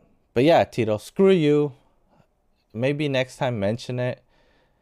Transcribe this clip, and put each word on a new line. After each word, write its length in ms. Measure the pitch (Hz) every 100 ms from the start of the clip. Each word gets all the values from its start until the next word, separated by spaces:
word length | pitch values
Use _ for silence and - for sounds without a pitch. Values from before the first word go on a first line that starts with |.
| _ _ _
but 100 | -
yeah, 200 | 143 156
Tito, 340 | 98 - 110 107
screw 340 | - - 196
you. 420 | 190 147 147 147 123 _ _ _ _ _ _ _ _ _
Maybe 360 | 110 131 147 151
next 280 | 131 127 -
time 220 | 135 117
mention 400 | 98 113 - 123
it 220 | 123 117 _ _ _ _ _ _